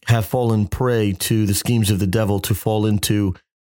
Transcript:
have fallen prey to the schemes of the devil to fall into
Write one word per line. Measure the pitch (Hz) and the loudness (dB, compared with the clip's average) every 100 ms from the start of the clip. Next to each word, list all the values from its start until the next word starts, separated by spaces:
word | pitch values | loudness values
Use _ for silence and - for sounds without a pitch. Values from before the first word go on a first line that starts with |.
| - | 0
have | 117 101 | 0 0
fallen | 131 120 110 101 | -2 0 2 0
prey | - 127 120 104 | -2 0 0 0
to | 95 - 113 107 | -2 -2 0 0
the | |
schemes | 101 - 120 101 | -2 0 0 2
of | 104 | 0
the | 95 | 0
devil | 110 107 101 | 0 0 0
to | - | 0
fall | 101 - 107 107 | -2 -2 0 0
into | 104 - 104 98 90 _ _ | 0 0 0 0 -4 _ _